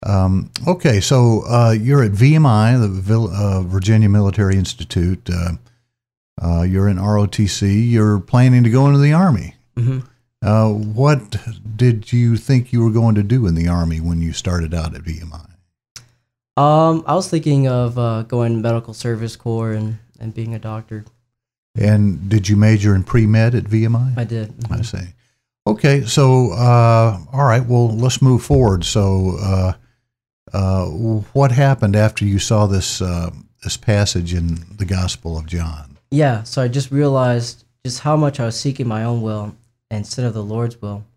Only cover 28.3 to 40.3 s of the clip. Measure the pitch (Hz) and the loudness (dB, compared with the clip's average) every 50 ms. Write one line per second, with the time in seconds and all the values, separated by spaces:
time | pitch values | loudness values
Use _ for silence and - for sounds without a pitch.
28.3 | 127 120 - - 147 139 131 110 95 90 85 - - 110 101 98 95 95 95 92 | 4 2 2 2 2 2 4 4 2 0 -2 -2 0 0 0 2 2 0 0 -2
29.3 | 90 - 98 98 98 95 92 92 90 - _ _ _ _ _ _ _ _ _ _ | -4 -4 -2 -2 0 0 0 -2 -4 -6 _ _ _ _ _ _ _ _ _ _
30.3 | _ _ _ - - 101 98 92 95 95 90 90 - 82 117 113 113 107 104 - | _ _ _ -8 -4 -2 -2 0 0 -2 -2 -4 -6 -6 -4 -2 -2 -2 -4 -4
31.3 | _ 139 139 135 120 120 139 139 135 - - 104 101 107 107 107 - - 104 101 | _ 0 2 2 2 2 2 2 2 2 0 2 2 2 2 2 0 0 -2 0
32.3 | 98 101 95 - 113 107 104 101 98 95 90 - - - 98 92 87 85 85 85 | 0 0 0 0 2 2 2 2 0 -2 -2 -4 -6 -6 -6 -4 -4 -4 -6 -8
33.3 | - - - _ _ _ - 95 - - - - 107 104 101 101 - - 90 85 | -10 -14 -20 _ _ _ -10 -10 -10 -8 -2 -2 0 0 0 0 -2 -4 -4 -4
34.3 | 90 87 85 85 82 85 82 - - - 104 87 95 92 90 90 - - _ 85 | -4 -2 -2 -2 -4 -6 -8 -14 -10 -8 -6 -4 -4 -4 -4 -4 -6 -8 _ -10
35.3 | 82 80 80 80 85 87 85 80 78 76 73 71 69 _ _ _ - 143 156 139 | -10 -10 -10 -8 -8 -6 -6 -6 -8 -12 -16 -20 -20 _ _ _ -2 0 0 0
36.3 | 123 107 110 - - - 127 123 123 143 135 135 135 139 147 143 135 135 127 123 | 0 -4 -6 -8 -6 -4 -4 -2 -2 -4 -6 -4 -2 -2 0 0 0 0 0 0
37.3 | 123 120 117 117 - _ _ _ _ _ _ 127 123 - - 151 151 151 156 143 | 0 -2 -4 -6 -12 _ _ _ _ _ _ -14 -14 -8 -4 -2 0 0 0 -2
38.3 | 139 - 120 113 113 - - 143 135 - 139 113 110 110 110 117 120 120 110 110 | -2 -4 -6 -6 -6 -6 -6 -8 -6 -6 -6 -6 -4 -4 -4 -4 -4 -4 -4 -6
39.3 | 107 107 104 107 107 _ _ _ _ _ _ _ 113 107 104 - - - 123 123 | -6 -8 -10 -12 -14 _ _ _ _ _ _ _ -10 -10 -8 -10 -8 -6 -6 -6